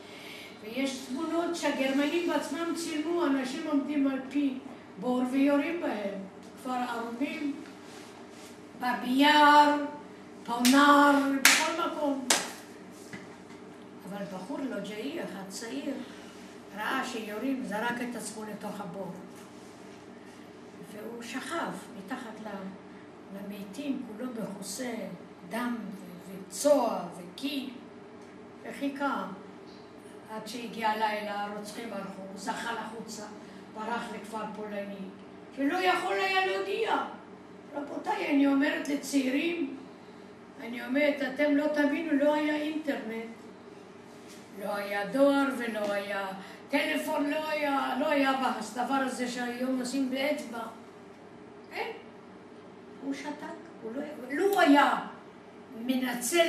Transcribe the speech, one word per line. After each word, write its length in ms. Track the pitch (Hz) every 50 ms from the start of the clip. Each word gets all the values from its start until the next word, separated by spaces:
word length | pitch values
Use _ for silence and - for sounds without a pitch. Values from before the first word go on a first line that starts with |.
| - - - - - - - - - - - -
ויש 440 | 208 220 240 269 277 254 - - -
תמונות 500 | - 254 320 320 311 330 339 349 - 339
שהגרמנים 760 | - 302 285 - 262 269 269 269 285 285 302 339 349 339 330
בעצמם 440 | 311 285 - - 277 330 339 330 -
צילמו, 500 | - - 330 311 302 311 339 349 339 294
אנשים 420 | 277 269 269 247 247 - 330 302
עומדים 400 | 302 285 277 - 294 302 285 269
על 120 | 269 269 254 - -
פי 300 | - 294 285 262 - - - - - - - - - 185
בור 240 | 208 254 247 254 254 247
ויורים 500 | 269 277 277 285 285 285 285 339 339 339
בהם. 380 | 294 247 220 208 202 196 190 190 190 - - - - - - - -
כבר 160 | 254 254 247 247 240
ערומים, 680 | 233 226 226 233 233 - 285 - - - 294 277 - - - - - - - - - - - - - - - - - - - - - - - - - -
בביאר, 1040 | 247 247 - - 247 247 262 269 294 294 294 302 294 294 294 294 294 294 294 294 285 - - - - - - - - - - - -
פונר, 640 | - 240 247 247 247 269 285 294 285 285 285 285 285 277 277 277 277 277 262 262
בכל 440 | - - - 311 320 330 339 -
מקום. 400 | 277 311 311 294 277 269 269 254 247 - - - - - - - - - - - - - - - - - - - - - - - - - - - - - - - - - - - 165
אבל 160 | 196 185 196 - 185
בחור 240 | 180 - - 302 311 269 226
לוג'אי, 540 | 208 202 175 190 214 214 240 294 330 349 190
אחד 260 | 175 190 196 185 -
צעיר, 440 | - - 233 233 262 285 - 285 247 - - - - - - - - - - - - - - - -
ראה 260 | 208 220 240 269 262 240
שיורים, 580 | - 240 220 208 208 214 220 247 277 269 233 196
זרק 360 | 185 208 214 233 240 240 247 240 240
את 60 | 240
עצמו 280 | 214 - - - 220 214
לתוך 380 | 214 196 - 214 196 180 196
הבור. 300 | 196 175 170 196 185 170 - - - - - - - - - - - - - - - - - - - - - - - - - - - - - - - - - - - -
והוא 320 | 208 208 220 220 240 240 240
שכב 480 | - 269 254 - - 339 339 - 190 175 - - - -
מתחת 420 | 196 190 - 262 - 226 220 214 196 214
ל-, 920 | 214 202 190 190 190 190 - - - - - - - - - - - 190
למתים, 640 | 202 196 196 202 190 202 - - 285 294 277 247 - -
כולו 240 | 226 208 214 254 247
מכוסה, 640 | 226 220 180 - 190 196 196 - - 254 254 240 220 208 190 175 175 - - - - - 180 -
דם 260 | 220 233 247 240 233 214
ו-, 540 | 196 180 - - - - - - - 185 196 196 190
וצוע 520 | - - - - 294 285 254 233 220 190 180 175 170 -
וקיא, 500 | 180 175 175 - - 269 285 294 262 247 - - - - - - - - - - - - - - - - - - - -
וחיכה 600 | 233 233 - 277 277 277 277 285 269 226 196 190 185 - - - - - - - - - - - - - - - - - - - - 220
עד 140 | 220 214
שהגיע 420 | 220 247 240 233 202 180 226 220 214
הלילה, 540 | 214 220 220 214 214 208 208 208 208 202 202
הרוצחים 500 | 202 208 208 208 - - 233 226 208 202
הלכו, 280 | 196 190 190 - 190 - -
הוא 60 | -
זחל 400 | - - 294 - - - 233 220
החוצה, 460 | - - 226 226 226 - - - 214 208 202 - - - - - - - - -
ברח 280 | 214 220 226 - - - - 208
לכפר 280 | - - - 226 214 214 - 190
פולני, 500 | 214 214 202 202 202 202 196 196 190 - - - - - - - - - - -
שלא 220 | 262 277 294 359
יכול 360 | 370 370 370 349 349 359 392 392
היה 320 | 392 392 381 381 381 381
להודיע. 580 | 381 392 392 381 392 415 453 427 - - - - - - - - - - - - - - - - - -
רבותיי, 600 | 285 285 - - 285 - 370 415 403 339 320 285
אני 120 | 277 277
אומרת 420 | 277 277 269 294 285 330 330 - 277
לצעירים, 880 | 285 - - - 277 277 254 254 277 302 339 339 349 330 269 - - - - - - - - - - - - - - - - - - -
אני 260 | 233 233 247 240 240
אומרת, 300 | 240 262 294 294 285 277 - 269 254 -
אתם 220 | - 294 294 285
לא 120 | 285 302
תבינו, 460 | 294 302 294 285 269 311 339 330 311 285
לא 200 | 262 294 294 302
היה 220 | 302 302 302 302
אינטרנט, 720 | 302 302 311 311 302 - 277 233 - 220 220 226 226 226 226 - - - - - - - - - - - - - - - - - - - - - - - - - 196 202
לא 120 | 208 208
היה 320 | 202 202 202 202 202 196
דואר 380 | 180 214 269 277 285 277 277 269 262 247
ולא 360 | 233 233 226 208 214 208 202 202
היה 340 | 196 196 196 202 196 196 190 190 190 - - - - - -
טלפון, 600 | 269 294 311 311 285 269 254 302 311 294 285 294
לא 200 | 311 311 302 311
היה, 460 | 302 302 294 277 269 269 262 262 247 254
לא 100 | 311 311
היה 220 | 294 277 277 269
הדבר 640 | 262 247 254 233 - 220 - - - 247 - - 277
הזה 340 | 269 262 247 - 247 247
שהיום 520 | 208 - 247 240 240 240 247 254 262 262 254
עושים 300 | 240 - 277 277 262 240
באצבע. 480 | 254 269 277 302 277 - - 226 233 233 226 - - - - - - - - - - - - - - - - - - - - -
אין. 200 | 339 370 453 453 - - - - - - - - - - - - - - - - - - - - - - 269
הוא 100 | 277 277
שתק, 440 | - - 294 285 - - 320 - - - - - - 226
הוא 80 | 220 240
לא, 60 | 285 285 - - - 254 247
לו 300 | 285 339 392 403 403 359
היה 360 | 339 285 285 285 277 - - - - - - - - - - - - - - - - - - 220 240
מנצל 580 | 254 262 254 254 247 247 240 - - 339 339 339